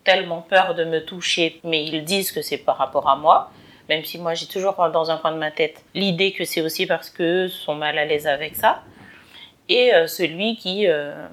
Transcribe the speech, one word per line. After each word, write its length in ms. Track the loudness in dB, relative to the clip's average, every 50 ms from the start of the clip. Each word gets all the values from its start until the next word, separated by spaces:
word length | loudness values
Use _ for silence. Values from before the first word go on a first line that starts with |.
tellement 380 | 2 2 2 2 2 -4 -8 -8
peur 340 | -4 2 4 4 4 4 0
de 80 | -2 -2
me 200 | 0 -2 -4 -4
toucher, 560 | -6 -12 -8 -4 -2 0 0 0 0 -2 -6
mais 220 | -6 -2 -2 -2 -2
ils 200 | -2 -4 -6 -2
disent 280 | -2 -2 0 0 -2
que 100 | -4 -6
c'est 140 | -6 -4 -6 -4
par 180 | -2 -2 0
rapport 320 | 0 -2 -2 -2 0 2 2
à 60 | 2
moi, 380 | 2 6 4 4 4 2 -4 -16 -20 -20 -20 -20 -14 _ -4
même 160 | -2 -2 -4
si 140 | -8 -10 -8
moi 160 | -4 -4 -4
j'ai 120 | -4 -6
toujours 280 | -8 -6 -2 -2 -2 0 2 0 2
dans 200 | 2 0 0 0
un 40 | -2
coin 140 | -2 -2 -4
de 80 | -4 -2
ma 140 | -6 -4
tête 320 | -2 0 -2 -2 -2 -8 -18 _ -6
l'idée 380 | -2 -2 0 2 2 0 0
que 120 | 0 -2 -6
c'est 160 | -4 -2 -2
aussi 260 | -2 -2 -2 -2 -2
parce 220 | -2 -2 -2 -4 -8
qu'eux 380 | -6 -2 0 2 2 2 0
sont 300 | -2 -4 -8 -6 -6 -6
mal 200 | -4 -2 -2 0 0
à 60 | 0
l'aise 220 | 0 0 0 0
avec 300 | 0 -2 -2 -4 -8 -6
ça. 260 | 0 2 2 2 2 -6 -18 -20 -20 -20 -20 -20 -20 -20 -20 -20 -20 -20 -20 _ _ _ 0
Et, 260 | 2 4 6 6 6
euh, 140 | 6 4 4
celui 480 | 0 -2 -4 -2 -2 -2 -2 -4 -4
qui, 320 | -4 -6 -6 -2 2 2 2
euh, 240 | 2 2 -2 -6 -10 -12 -14 -16